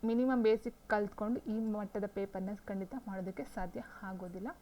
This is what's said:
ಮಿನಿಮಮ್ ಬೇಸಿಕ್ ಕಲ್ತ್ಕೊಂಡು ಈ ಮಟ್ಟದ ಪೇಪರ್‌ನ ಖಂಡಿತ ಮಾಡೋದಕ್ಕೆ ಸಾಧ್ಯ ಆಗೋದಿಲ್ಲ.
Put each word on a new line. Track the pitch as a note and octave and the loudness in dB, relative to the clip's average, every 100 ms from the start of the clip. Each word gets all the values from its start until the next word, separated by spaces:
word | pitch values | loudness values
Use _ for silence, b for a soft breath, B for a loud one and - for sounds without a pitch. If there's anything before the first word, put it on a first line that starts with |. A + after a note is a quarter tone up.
ಮಿನಿಮಮ್ | A3+ A#3 B3+ B3+ | 4 4 6 6
ಬೇಸಿಕ್ | A3 A3 A#3 - - | 6 6 2 -8 0
ಕಲ್ತ್ಕೊಂಡು | G#3+ G3+ - G#3+ B3 - | 2 2 0 0 0 0
ಈ | G#3+ | 0
ಮಟ್ಟದ | A3 G#3 G3+ - G3+ | 0 0 -2 -2 -2
ಪೇಪರ್‌ನ | - G3 F#3+ F#3+ G3+ - | -2 -4 -2 -4 -4 -4
ಖಂಡಿತ | G3 F#3+ C4 A3 | -4 -4 -6 -6
ಮಾಡೋದಕ್ಕೆ | F#3+ F#3 F#3+ | -4 -4 -6
ಸಾಧ್ಯ | C4+ - F#3 G#3 - - | -8 -4 -4 -6 -10 -10
ಆಗೋದಿಲ್ಲ. | G3 F#3+ F3+ F3+ A3 - | -10 -8 -8 -8 -8 -8